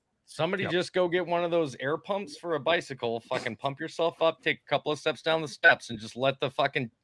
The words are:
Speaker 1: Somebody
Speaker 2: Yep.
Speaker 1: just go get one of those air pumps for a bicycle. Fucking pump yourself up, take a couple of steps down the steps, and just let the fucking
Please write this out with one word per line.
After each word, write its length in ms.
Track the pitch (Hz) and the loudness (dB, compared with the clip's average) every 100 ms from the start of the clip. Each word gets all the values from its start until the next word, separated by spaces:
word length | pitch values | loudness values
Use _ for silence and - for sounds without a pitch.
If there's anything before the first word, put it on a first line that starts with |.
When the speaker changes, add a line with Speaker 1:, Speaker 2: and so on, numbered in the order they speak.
| _ _ _ | _ _ _
Speaker 1:
Somebody 360 | - 160 190 | -4 -2 -2
Speaker 2:
Yep. 80 | 113 | -2
Speaker 1:
just 200 | 175 160 | -2 -2
go 140 | 180 180 | 0 2
get 180 | 180 | 2
one 200 | 170 170 | 0 0
of 80 | 175 | 2
those 240 | 170 151 - | 2 0 -2
air 180 | 131 156 | -4 -4
pumps 400 | - 202 196 - | -2 -6 -6 -10
for 200 | 170 151 | -4 -2
a 40 | |
bicycle. 600 | 123 175 - 139 120 117 | 2 0 0 -4 -4 -4
Fucking 340 | - 127 120 110 | -4 -4 -4 -4
pump 220 | 143 139 | -6 -6
yourself 420 | 156 - 165 165 | -8 -2 -2 2
up, 220 | 160 160 | 0 2
take 160 | 160 143 | -2 -4
a 100 | - | -2
couple 220 | 143 - | -2 0
of 80 | 151 | -2
steps 240 | 156 151 | -2 -2
down 180 | 160 160 | 0 0
the 60 | 156 | -2
steps, 420 | - 170 127 - | 4 6 6 0
and 120 | 110 | -10
just 160 | 110 117 | -10 -2
let 240 | 135 135 | 0 0
the 100 | 143 | -2
fucking 400 | - 139 147 123 _ | 0 0 0 -4 _